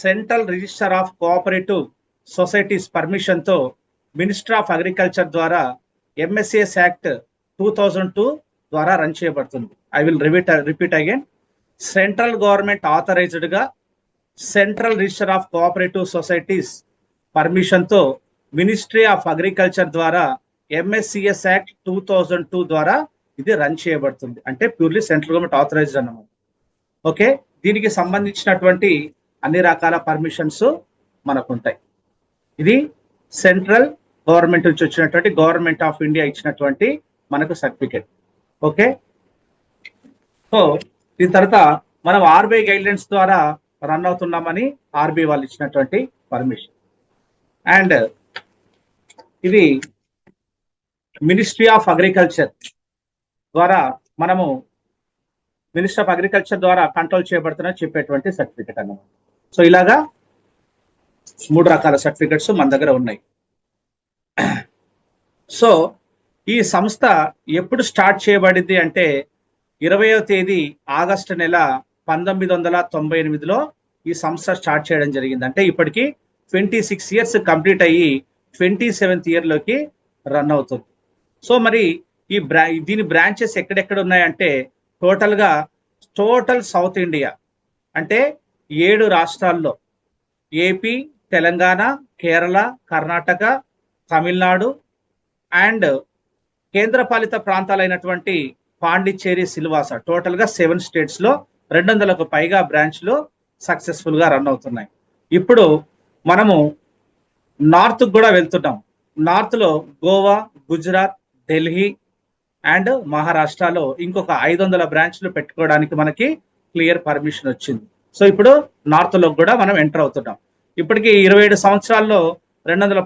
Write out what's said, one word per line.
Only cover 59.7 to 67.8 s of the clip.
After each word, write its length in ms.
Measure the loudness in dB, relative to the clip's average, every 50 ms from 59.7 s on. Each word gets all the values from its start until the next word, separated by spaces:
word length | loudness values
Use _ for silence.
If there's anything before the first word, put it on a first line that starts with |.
| 6 6 6 4 4 2 2 -4 -10 _ _ _ _ _ _ _ _ _ _ _ _ _ _ _ _ _ _ _ _ _ _ -20 _ -20 -4 2 2
మూడు 140 | 4 6 6
రకాల 240 | 4 4 4 2 0 2
సర్టిఫికెట్స్ 460 | 0 -4 -2 -2 -2 -2 -2 -2 0 -2 0 2
మన 100 | 2 2
దగ్గర 180 | 2 2 2 2 2 0
ఉన్నాయి. 200 | 0 -4 -6 -10 _ _ _ _ _ _ _ _ _ _ _ _ _ _ _ _ _ _ _ _ _ _ _ -4 -4 -4 -4 -6 -10 _ _ _ _ _ _ _ _ _ _ _ _ _ _ _ _ _ -2 2
So 120 | 4 4 6 4 2 0 -4 _ _ _ _ _ _ _ _ _ _ -4 -2
ఈ 20 | -2 0 0
సంస్థ 320 | 0 0 -2 -2 -2 0 2 4 4 4 2 -2 -6 _ _ -4 -4 -4
ఎప్పుడు 220 | -2 -2 -2 -2